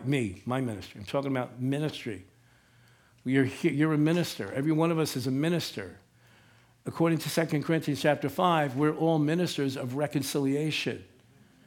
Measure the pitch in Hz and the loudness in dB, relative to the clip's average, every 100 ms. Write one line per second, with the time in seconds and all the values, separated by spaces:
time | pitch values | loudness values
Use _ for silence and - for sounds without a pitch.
0 | 123 143 107 87 120 131 123 98 - 110 | -2 0 0 -4 -4 -2 -2 -6 -10 -14
1 | 101 139 139 131 120 117 131 143 151 - | -6 -4 -2 -2 -4 -4 -2 -2 -2 -6
2 | 120 95 92 _ _ _ _ _ _ _ | -10 -10 -14 _ _ _ _ _ _ _
3 | _ _ 127 135 135 - 165 139 160 151 | _ _ 0 2 2 2 0 2 2 4
4 | 151 175 160 - 98 131 151 156 165 160 | 4 4 0 -4 -6 -2 0 2 2 2
5 | 151 135 123 131 160 170 - 110 92 - | 0 -2 -2 0 0 0 -2 -8 -12 -14
6 | _ _ _ - - _ _ _ - - | _ _ _ -20 -20 _ _ _ -10 0
7 | 165 160 147 - 160 151 135 160 156 135 | 2 2 0 0 0 0 0 0 0 0
8 | 156 143 139 - 180 160 143 127 151 156 | 2 2 0 2 2 4 2 2 0 2
9 | 160 160 147 170 170 - 139 135 123 135 | 2 4 2 2 0 0 -2 -2 -6 -4
10 | 147 147 131 151 135 139 156 - 127 92 | -2 -2 -2 0 0 0 0 -2 -4 -6
11 | 95 - _ _ - _ | -10 -20 _ _ -20 _